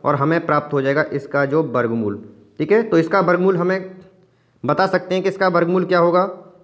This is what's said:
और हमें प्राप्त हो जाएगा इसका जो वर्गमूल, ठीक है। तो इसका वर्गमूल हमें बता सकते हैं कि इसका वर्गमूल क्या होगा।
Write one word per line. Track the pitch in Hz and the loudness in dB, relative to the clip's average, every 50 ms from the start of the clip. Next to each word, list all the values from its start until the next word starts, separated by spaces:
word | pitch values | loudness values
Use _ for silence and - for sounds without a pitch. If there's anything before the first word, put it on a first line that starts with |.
| - | 0
और | 135 147 | 0 0
हमें | 127 135 151 165 170 165 | 2 2 2 0 0 0
प्राप्त | - 151 147 147 - 143 | 0 0 0 0 -2 -4
हो | 143 | -2
जाएगा | 131 139 139 151 151 - - | 0 0 0 0 -2 -2 -4
इसका | 143 - - - 143 143 | -8 -8 -4 -2 -2 0
जो | 131 139 160 156 | 2 0 0 -2
वर्गमूल, | 131 120 127 117 113 113 117 110 104 101 - - - - - - _ _ - | 0 -2 -2 -2 0 -2 -2 -2 -4 -4 -6 -12 -18 -20 -20 -20 _ _ -8
ठीक | 156 156 | 0 2
है। | 202 226 226 | 2 0 2
तो | 220 175 165 | 2 0 0
इसका | 160 160 202 196 | 2 2 0 0
वर्गमूल | 180 175 180 175 185 190 190 | 2 2 2 2 2 0 2
हमें | 165 175 180 190 190 185 - - - - - _ _ _ _ _ _ _ _ _ _ - | 0 0 -2 -2 -4 -6 -12 -16 -20 -20 -20 _ _ _ _ _ _ _ _ _ _ -2
बता | - 147 - 190 | -2 0 0 0
सकते | 190 190 180 185 - 180 | 0 0 -2 -2 -2 -4
हैं | 190 185 | 0 0
कि | 190 | -2
इसका | 190 - 190 185 | 0 2 0 2
वर्गमूल | 170 170 170 170 180 185 180 | 2 2 2 2 0 0 0
क्या | 180 180 175 | 2 2 4
होगा। | 170 175 170 180 190 196 180 - - - - - | 4 4 4 2 0 0 -4 -12 -18 -20 -20 -20